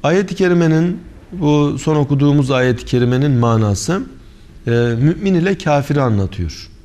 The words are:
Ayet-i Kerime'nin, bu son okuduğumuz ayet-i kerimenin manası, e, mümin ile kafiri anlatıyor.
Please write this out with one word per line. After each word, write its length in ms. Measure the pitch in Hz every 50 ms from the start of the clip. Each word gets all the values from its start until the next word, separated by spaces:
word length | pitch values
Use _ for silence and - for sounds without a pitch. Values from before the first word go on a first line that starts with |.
| -
Ayet-i 320 | 143 170 190 202 185 180
Kerime'nin, 640 | - 185 180 180 175 170 160 160 160 165 180 175 - - - - - - -
bu 460 | - 180 170 147 147 147 147 147 147 143
son 160 | - 156 156
okuduğumuz 560 | 151 143 143 147 139 143 147 143 147 139 131
ayet-i 340 | 139 127 127 127 123 117 -
kerimenin 460 | - - 123 123 120 123 127 143 151
manası, 720 | 135 120 117 117 113 110 110 104 101 95 - - 170 196 269 - - - - - - - - - - - -
e, 40 | 117 117 120 120 120 117 113
mümin 320 | 131 151 175 - - 196 190
ile 240 | 170 165 196 190
kafiri 440 | 165 - 165 147 143 139 - 147 143
anlatıyor. 680 | 135 123 110 101 95 87 - - 90 78 - - - - - - _